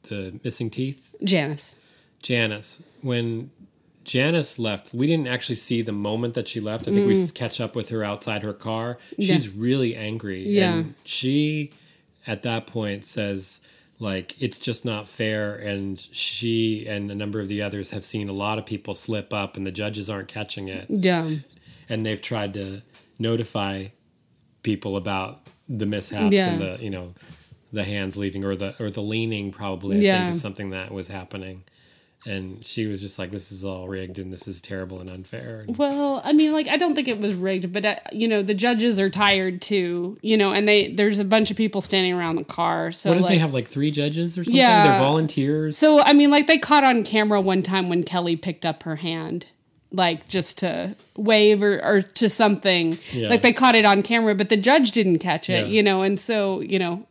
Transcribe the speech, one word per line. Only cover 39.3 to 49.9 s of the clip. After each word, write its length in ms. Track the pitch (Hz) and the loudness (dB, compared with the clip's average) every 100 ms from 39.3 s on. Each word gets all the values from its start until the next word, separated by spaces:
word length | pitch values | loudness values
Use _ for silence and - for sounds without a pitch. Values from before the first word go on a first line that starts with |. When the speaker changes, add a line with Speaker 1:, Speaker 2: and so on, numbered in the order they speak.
| 196 185 180 | 4 0 -4
Speaker 2:
too, 560 | - 202 175 175 180 214 | -2 0 0 -2 -4 -4
you 140 | 220 220 | 2 4
know, 160 | 196 | 4
and 160 | 196 208 | 4 6
they, 240 | 208 - | 6 4
there's 240 | 180 208 208 | 2 2 2
a 60 | |
bunch 260 | 196 220 220 | 4 4 4
of 60 | 202 | 2
people 240 | 220 196 | 0 0
standing 320 | - 196 185 | 0 2 2
around 240 | 180 170 165 | 0 0 -2
the 80 | |
car. 480 | - - 170 165 165 | -4 -2 0 0 -4
So, 180 | 170 165 | -2 2
Speaker 1:
What 60 | 170 | 4
did 80 | |
they 40 | 185 | 4
Speaker 2:
like 100 | 180 | 4
Speaker 1:
have, 140 | 156 | 2
like, 120 | 131 117 | -2 -4
three 240 | 139 147 | -2 -2
judges 480 | 147 147 156 170 170 | 0 -2 -2 -4 -4
or 60 | |
something? 100 | 170 254 | 2 6
Speaker 2:
Yeah. 300 | 247 214 202 | 8 8 8
Speaker 1:
They're 80 | 196 | 6
volunteers. 760 | 139 156 160 - 139 151 156 151 | 4 2 0 0 0 0 -2 4
Speaker 2:
So, 220 | 302 302 | 6 8
I 120 | - | 8
mean, 180 | 294 285 | 8 8
like, 160 | 294 302 | 6 6
they 120 | 320 | 2
caught 260 | - 302 | 6 6
on 180 | 269 240 | 6 4
camera 380 | 202 214 214 202 | 2 2 4 4
one 220 | 190 190 | 4 2
time 260 | 180 190 185 | 2 0 0
when 160 | 175 | 0
Kelly 320 | 170 180 175 165 | 0 -2 0 -2
picked 280 | 180 165 | -4 -4
up 200 | 170 156 | -4 -4
her 120 | 165 151 | -8 -6
hand, 500 | 165 165 160 170 - _ _ _ _ | -4 -6 -6 -8 -10 _ _ _ _